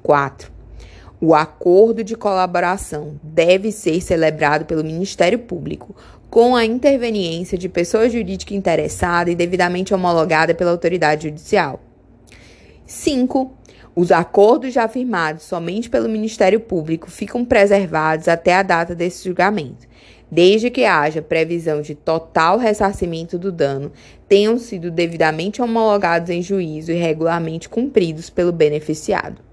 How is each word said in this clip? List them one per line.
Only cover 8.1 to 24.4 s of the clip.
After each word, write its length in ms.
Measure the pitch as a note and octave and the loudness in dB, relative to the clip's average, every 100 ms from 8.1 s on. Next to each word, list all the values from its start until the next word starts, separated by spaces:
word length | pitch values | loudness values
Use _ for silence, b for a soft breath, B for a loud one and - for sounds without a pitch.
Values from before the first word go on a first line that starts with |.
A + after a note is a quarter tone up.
| A#3 F#3 F#3+ - | 0 -4 -8 -6
interessada 760 | G3+ F#3+ D#3+ D3+ - F3+ F3 E3+ | -4 0 0 -2 -4 0 0 0
e 40 | E3+ | 0
devidamente 580 | F3 F3+ F3+ F3+ F#3+ | -2 0 0 0 -2
homologada 580 | G3 F3+ E3+ D#3 D#3 D#3+ | 0 2 2 2 2 2
pela 180 | E3 F3 | 2 0
autoridade 580 | F3 E3+ F3 D#3 D3+ D#3 | 0 0 0 0 0 -4
judicial. 500 | D3+ - G#3 D#3 - - _ _ - _ B B B B B - | -10 -2 0 0 -6 -16 _ _ -20 _ B B B B B -20
Cinco. 680 | - - C4+ B3+ C4+ C4 - B B B | -6 -2 0 0 0 -4 -10 B B B
Os 160 | - F3 | -2 2
acordos 600 | F3 E3 - G3+ A#3+ C4 | 2 2 4 6 4 0
já 160 | B3 A3+ | -2 -2
firmados 540 | B3+ B3+ G3 D#3 D#3+ | -4 -4 -2 -2 -4
somente 480 | - F3 E3+ G3 A#3 | -8 -8 -6 -6 -4
pelo 180 | B3+ A#3 | -2 -2
Ministério 500 | A3 A3 - F#3+ A3 | -2 -4 0 2 2
Público 520 | A3+ E3+ D#3 E3 - | 0 -6 -4 -6 -8
ficam 340 | - G3+ A#3+ | -12 -8 -6
preservados 840 | A#3+ B3 G3+ G3+ F#3+ D#3 D#3 D#3 E3 | 0 4 6 4 2 -2 0 0 0
até 280 | E3+ F#3 | 2 4
a 80 | F3+ | 2
data 320 | F#3+ E3+ E3+ | 2 0 0
desse 280 | E3+ F3+ - | -4 -4 -4
julgamento, 640 | F#3 F3 A#3 G#3+ C#3 - - b b b b | -8 0 0 0 -6 -14 -20 b b b b
desde 400 | D#3+ F3+ G#3+ A#3+ | 4 6 6 2
que 160 | A#3+ A3+ | 0 2
haja 340 | E3+ D3 D#3 | 2 2 -2
previsão 640 | D#3 D#3+ D#3+ E3+ E3 D3+ | -2 -2 0 -2 -2 -4
de 120 | D3 | -4
total 640 | D3 - E3 E3 - D#3+ G3+ | -8 -2 -4 -2 0 2 2
ressarcimento 840 | A#3+ G#3 G3+ G3+ F3+ E3 E3+ F3 | 2 0 0 -2 -6 -6 -6 -6
do 140 | F#3+ | -6
dano, 400 | E3+ C#3+ C#3 C#3+ B B B - | -2 -2 -2 -8 B B B 2
tenham 320 | G3 | 2